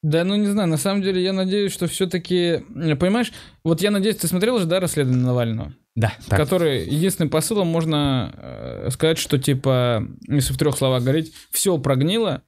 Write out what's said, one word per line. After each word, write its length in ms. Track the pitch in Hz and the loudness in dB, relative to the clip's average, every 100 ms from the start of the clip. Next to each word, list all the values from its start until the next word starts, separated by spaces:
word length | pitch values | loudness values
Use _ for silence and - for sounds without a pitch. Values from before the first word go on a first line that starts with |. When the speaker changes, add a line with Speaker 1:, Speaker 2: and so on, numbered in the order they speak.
Speaker 1:
Да, 220 | 156 160 | 2 2
ну, 120 | 180 208 | 2 0
не 100 | 208 | 0
знаю, 220 | 202 185 | 0 0
на 100 | 156 | 0
самом 240 | 196 196 | 0 0
деле 200 | 190 185 | 0 0
я 100 | 180 | 0
надеюсь, 380 | 190 185 202 202 | 0 0 0 -2
что 140 | - 175 | -2 -6
все-таки, 760 | - 185 180 170 180 175 165 - | -2 -2 -2 -2 0 2 0 -4
э, 220 | - 165 147 | -4 -2 2
понимаешь, 360 | 175 220 233 - - - | 2 2 -2 -6 -20 -6
вот 180 | 160 165 | 0 2
я 80 | 202 | 2
надеюсь, 260 | 208 196 208 | 2 0 0
ты 120 | 170 | -2
смотрел 300 | 180 214 247 | 0 0 0
же, 60 | 170 | 0
да, 140 | 180 | 0
расследование 440 | 180 - 135 127 127 | 0 0 2 2 2
Навального? 480 | 123 117 110 - - _ | 0 0 -2 -8 -14 _
Speaker 2:
Да, 200 | - 113 - - | -2 -2 -2 -2
так. 100 | 110 | 0
Speaker 1:
Который 480 | 147 185 165 131 85 | 2 2 2 0 -2
единственным 420 | 147 185 180 160 | 0 0 0 0
посылом 360 | 151 160 214 175 | 0 0 0 0
можно, 640 | 165 160 151 143 131 104 - | 0 0 0 2 0 -2 -10
э, 520 | - 57 62 57 - | -16 -12 -10 -6 -6
сказать, 260 | 127 160 165 | 0 2 2
что, 200 | - 143 | 2 0
типа, 640 | 131 135 135 127 123 113 110 - - | 2 0 2 2 2 0 -2 -10 -2
если 280 | 143 131 | 0 0
в 20 | 131 | 0
трех 180 | 147 127 | 0 2
словах 240 | 131 127 | 0 2
говорить, 320 | 120 147 160 - - | 2 0 -2 -10 -8
все 260 | - 202 170 | -2 0 0
прогнило 640 | 131 131 147 214 214 139 | 2 2 2 0 -2 -4